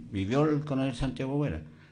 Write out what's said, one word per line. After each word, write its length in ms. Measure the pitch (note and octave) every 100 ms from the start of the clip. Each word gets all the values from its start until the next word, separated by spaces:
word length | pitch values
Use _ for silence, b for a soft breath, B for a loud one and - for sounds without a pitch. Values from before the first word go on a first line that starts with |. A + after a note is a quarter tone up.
| -
vivió 360 | G2+ G2 C3+
el 180 | D#3 D3
coronel 320 | D3 C3 C3+
Santiago 420 | A#2+ C3+ A#2 C3 C#3+
Vera. 200 | C#3+ D#2 - B B